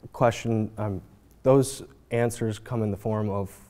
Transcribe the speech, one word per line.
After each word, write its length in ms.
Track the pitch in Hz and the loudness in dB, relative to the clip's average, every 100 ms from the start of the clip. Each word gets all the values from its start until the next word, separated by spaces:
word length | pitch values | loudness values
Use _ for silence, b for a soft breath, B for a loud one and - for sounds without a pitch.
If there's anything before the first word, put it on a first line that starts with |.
| - | -18
question, 600 | - 120 113 117 110 107 - | 2 2 2 -2 -2 -2 -4
um, 240 | 107 92 - - _ _ | -6 -6 -10 -20 _ _
those 400 | 131 135 131 - - - _ | 6 6 4 -4 -14 -20 _
answers 480 | 117 117 - 113 104 | -2 -2 -2 -6 -6
come 240 | - 117 | -6 -4
in 80 | 107 | -2
the 60 | 98 | -4
form 340 | 113 107 107 | -4 -2 -2
of 260 | 98 95 - | -4 -6 -10